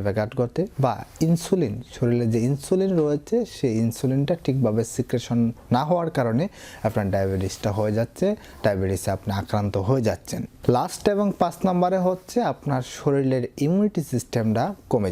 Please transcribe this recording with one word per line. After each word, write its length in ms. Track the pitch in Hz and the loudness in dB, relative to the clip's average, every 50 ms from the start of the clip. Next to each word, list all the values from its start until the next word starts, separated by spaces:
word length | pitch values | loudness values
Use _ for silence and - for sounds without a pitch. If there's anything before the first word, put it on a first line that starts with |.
| 98 | 0
ব্যাঘাত 260 | 101 95 107 107 107 - 131 | 0 0 0 -2 -2 -2 -2
ঘটে, 240 | 123 120 - - 185 220 - - 135 | -2 -2 0 -2 -4 -2 -2 0 0
বা 100 | 123 107 - - - - - 160 | 0 0 -2 -8 -10 -4 -2 2
ইনসুলিন, 460 | 160 170 165 - - 196 185 151 110 101 113 - - - | 2 2 2 0 0 0 0 0 0 -2 -6 -10 -12 -6
শরীরে 300 | - 127 120 120 120 120 113 113 | -2 0 2 2 2 2 2 2
যে 60 | 113 113 127 | 2 2 0
ইনসুলিন 420 | 143 139 - - 190 190 190 190 185 165 | 0 -2 -2 0 0 0 2 2 2 2
রয়েছে, 340 | 151 147 147 143 - - 226 240 226 180 - | 2 2 0 -2 -2 -2 -2 -2 -2 -2 -6
সেই 160 | - - 127 110 110 113 | -2 -2 0 2 2 0
ইনসুলিনটা 500 | 113 117 - - 131 131 139 143 143 180 165 - | 0 -2 -2 -2 0 2 2 2 0 -2 -2 -2
ঠিকভাবে 380 | - 131 135 120 110 107 117 110 - - | -2 0 2 2 2 2 0 0 -2 -2
সিক্রেশন 440 | - 120 - - 120 - - 120 117 117 117 113 - - - 123 | -6 -4 -2 -2 -4 -2 0 0 2 2 0 0 -4 -4 -2 0
না 60 | 123 151 151 | 0 2 2
হওয়ার 200 | 180 175 170 165 165 | 0 0 0 -2 0
কারণে 260 | 147 123 117 113 123 175 208 - - - - - - - | 0 0 2 2 0 0 -2 -6 -12 -20 -20 -8 -4 -4
আপনার 200 | 110 - - 104 98 92 | -2 0 0 0 0 0
ডায়াবেটিসটা 560 | 98 98 95 95 92 95 92 - - - 107 95 | 0 0 0 0 -2 -2 -4 -4 -4 -4 -2 0
হয়ে 160 | 104 107 107 104 | 0 0 0 0
যাচ্ছে, 300 | 113 117 - - - 180 196 214 - - - - - - | 0 -2 -2 -2 -2 0 0 0 -2 -8 -18 -8 -2 0
ডায়াবেটিসে 460 | 110 101 95 98 95 95 92 - 104 95 | 0 0 2 0 0 -2 -2 -2 -2 -4
আপনি 140 | - - 104 98 98 | -4 -4 -4 -4 -4
আক্রান্ত 340 | 92 - - 107 104 101 - 101 95 | -4 -2 -2 -2 0 0 -2 0 0
হয়ে 160 | 98 135 135 113 107 | 2 2 2 2 0
যাচ্ছেন। 320 | 90 - - - - - - - - - - - 123 | -2 -2 -6 -10 -10 -8 -10 -10 -12 -4 0 2 2
লাস্ট 280 | 127 151 185 - - - 208 202 | 2 2 -2 -4 -2 0 0 2
এবং 120 | 196 208 202 - - | 2 0 0 0 0
পাঁচ 140 | 190 170 170 - - | 0 0 0 0 0
নম্বরে 320 | 190 180 180 180 180 190 190 180 | 0 2 2 2 2 2 2 2
হচ্ছে 300 | 185 185 185 - - - - 233 156 127 | 0 0 -2 -4 -6 -2 0 0 0 -2
আপনার 280 | - - 143 135 131 127 - - | -4 -4 -4 -2 -2 -4 -6 -8
শরীরের 460 | - - 147 139 139 139 131 131 127 120 - - - 143 | -4 0 0 2 2 2 2 0 0 -2 -4 -4 -2 0
ইমিউনিটি 360 | 151 175 196 208 208 - 180 143 - | 2 2 2 2 2 0 -2 -4 -2
সিস্টেমটা 520 | - 120 - - - 120 107 113 107 110 131 185 196 - - - | -2 -4 -2 -2 -2 0 2 2 2 2 0 -2 -4 -8 -4 0
কমে 200 | - 120 101 92 | 0 0 2 0